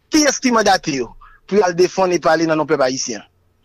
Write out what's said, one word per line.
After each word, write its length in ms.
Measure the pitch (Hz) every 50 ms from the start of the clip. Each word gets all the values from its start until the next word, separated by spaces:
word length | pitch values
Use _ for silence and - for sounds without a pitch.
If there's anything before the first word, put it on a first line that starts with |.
| _ _
Ki 140 | - 311 302 277
es 80 | 240 - -
ki 80 | 254
mandate 460 | 240 226 214 202 190 180 - - 147 135
yo 160 | 120 110 - - - - - _ _ -
pou 160 | 185 208 208
al 140 | 180 175 165
defann 320 | 180 175 - - 190 180
e 80 | 180 165
pale 280 | 139 170 160 160 165 165
nan 100 | 160 156
non 80 | 151 135
pèp 140 | 156 143 135
ayisyen? 400 | 131 131 131 - - 117 101 - _ _ _ _ _ _ _ _